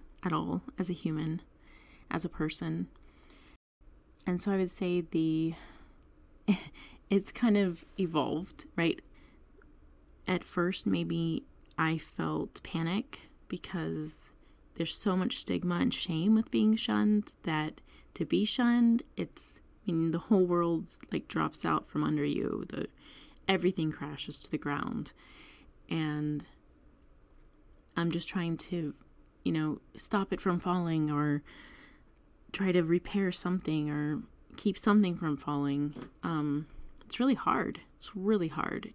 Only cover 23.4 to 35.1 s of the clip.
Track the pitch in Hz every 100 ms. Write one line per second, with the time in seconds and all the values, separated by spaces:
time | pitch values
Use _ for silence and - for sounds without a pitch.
23.4 | - 190 180 180 156 - 143 147 - -
24.4 | - 147 151 143 50 - - - - -
25.4 | - - - - - 160 156 151 151 151
26.4 | - - _ - - - - - - -
27.4 | - - - - _ - 170 170 - 190
28.4 | 170 160 - 175 151 - - - - _
29.4 | 185 160 156 - - - - 202 196 -
30.4 | 190 175 185 180 170 160 151 147 151 147
31.4 | - - - - - - - _ _ _
32.4 | - - 196 180 165 175 - 202 190 180
33.4 | 180 185 - 156 151 147 147 151 - -
34.4 | - - 208 190 220 208 190